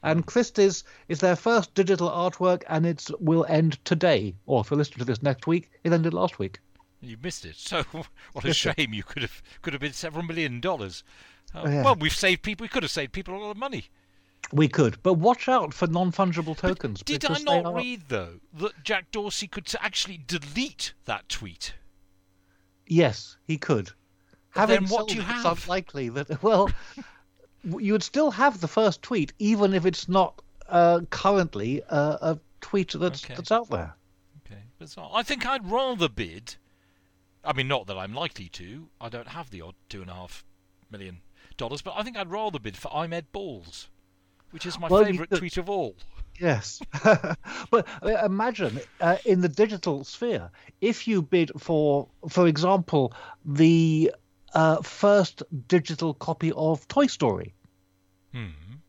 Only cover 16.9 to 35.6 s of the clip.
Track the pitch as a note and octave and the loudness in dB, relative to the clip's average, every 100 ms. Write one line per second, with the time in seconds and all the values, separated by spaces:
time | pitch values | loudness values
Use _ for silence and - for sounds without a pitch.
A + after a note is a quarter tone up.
16.9 | G2+ - D4+ D4+ C#4+ D4+ C4+ E3+ F3 B3 | -8 -6 -4 -2 -2 2 0 0 -4 -6
17.9 | A#3+ D3 A2+ F2 E2+ _ D3+ G3 - C#3+ | -8 -6 -6 -6 -14 _ -8 -8 -8 -4
18.9 | G3+ F3 A3 G#3 - G3+ - - A#3 G#3+ | -4 -4 -8 -6 -8 -8 -12 -8 -6 -4
19.9 | - F#3+ F3 C3 E3+ C#3+ D3 C#4 - - | -4 -6 -8 -8 -8 -6 -4 -4 -6 -12
20.9 | - - G#2+ - - G#2 E2 - - - | -10 -8 -8 -6 -10 -10 -12 -14 -14 -20
21.9 | _ _ _ _ _ _ _ _ _ _ | _ _ _ _ _ _ _ _ _ _
22.9 | E3 D3 G#2+ - - - D#3 - B2 G2 | 4 4 2 -12 -20 -8 -6 0 0 -2
23.9 | - _ _ _ _ _ - G#3+ A3 F#3+ | -14 _ _ _ _ _ 0 4 4 2
24.9 | A3 A3 A3+ F#3 A#3+ G3+ E3+ - F#3 F3+ | 0 0 -4 -4 -2 0 -2 -2 -4 -4
25.9 | C#3+ B2 B2 D3 D#3 G#3+ G#3 G3 - - | -6 -6 -6 -6 -2 4 4 4 0 -6
26.9 | - - - _ _ _ _ F3+ E3+ G3+ | -18 -20 -20 _ _ _ _ -8 -4 0
27.9 | G#3+ - C4+ D4+ G3 C#4 G#3 E3 - G#3+ | 0 0 2 2 4 2 2 -2 2 2
28.9 | - - A#3 D3 - G#3 A3 G3+ F#3+ F3 | 0 -4 -2 -2 -2 2 4 4 4 2
29.9 | F3 - F#3 F3 - - - - F3 E3+ | -2 0 2 2 -2 -20 -20 2 6 8
30.9 | E3+ F3 - F#3+ G3+ F3 G2+ A2 C#3 - | 6 2 -2 2 4 2 -2 -4 -4 -2
31.9 | D3 D3 - D#3+ D3+ _ _ - G3+ F3+ | 0 2 0 -2 -2 _ _ -4 -2 -2
32.9 | D3 F3 C#3+ - C3 E3+ A3+ A#3 A2+ E2 | -2 -4 -4 -12 -12 0 0 0 -6 -8
33.9 | - _ _ _ - - G2+ A2 _ D#3+ | -14 _ _ _ -20 -20 -20 -20 _ -20
34.9 | - D#3+ G#3 A#3 C#4 A#3+ C4+ | -18 -4 -4 -2 -4 -2 -4